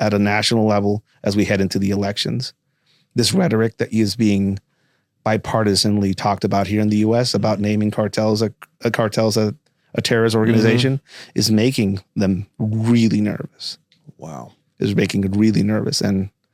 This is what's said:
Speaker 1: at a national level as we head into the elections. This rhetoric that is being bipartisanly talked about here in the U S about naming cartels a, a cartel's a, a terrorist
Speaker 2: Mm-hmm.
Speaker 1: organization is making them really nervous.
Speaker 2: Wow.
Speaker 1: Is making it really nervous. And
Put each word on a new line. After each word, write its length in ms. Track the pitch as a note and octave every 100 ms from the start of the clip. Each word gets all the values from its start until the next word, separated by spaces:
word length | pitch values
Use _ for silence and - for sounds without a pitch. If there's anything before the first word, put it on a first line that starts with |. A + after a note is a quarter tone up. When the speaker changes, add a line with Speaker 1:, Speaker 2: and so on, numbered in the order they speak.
Speaker 1:
at 120 | G#2+
a 60 | G#2
national 480 | G2+ G#2 G#2 A2+ G#2+
level 360 | G#2 G2+ G#2 - _
as 140 | - G2+
we 80 |
head 160 | F#2+ G2+
into 180 | F#2+ G2
the 120 | G2
elections. 640 | G2+ G2+ G#2 G#2 B2 B2+ - _ _ _ _ _
This 180 | - A2+
rhetoric 460 | F#3+ F3 A2 A2+ -
that 140 | -
is 240 | A2 G#2+ G#2+
being 420 | A2 G2+ G2 G2 - _ _ _ _ _
bipartisanly 920 | - A2 - A2+ G#2+ F#2+ G#2+ G#2 G2
talked 300 | F#2+ G#2+ G2
about 220 | G#2 G2 F#2
here 140 | G#2+
in 80 | G#2+
the 80 | G#2+
U 160 | G#2+
S 200 | A#2 B2
about 260 | G#2+ A2 G2+
naming 300 | G#2 G#2+ G#2
cartels 520 | G2+ G#2+ - A2 G#2+
a, 100 | A2 - - _
a 80 | A#2
cartel's 460 | A2 A2+ A2+ A2 A2
a, 180 | G#2+ - _ _ _
a 80 | -
terrorist 320 | - A#2 A2+
Speaker 2:
Mm-hmm. 60 | A2
Speaker 1:
organization 600 | A2 A2+ A2+ A#2 C3 C3+ - - -
is 160 | - G#2
making 520 | G#2+ A#2+ C3+ G2+ G2 - -
them 300 | G2 F#2 G2+ -
really 640 | A2 A2 A2+ A#2+ A2+ G#2
nervous. 580 | G#2 - - _ - - _ _ - -
Speaker 2:
Wow. 340 | D#2 C2 - _ _ _
Speaker 1:
Is 160 | - G2+
making 280 | G2 G2+
it 120 | G2 G2+
really 260 | A2 G#2
nervous. 380 | G2+ G#2+ - -
And 300 | G#2 G2 F#2+ - _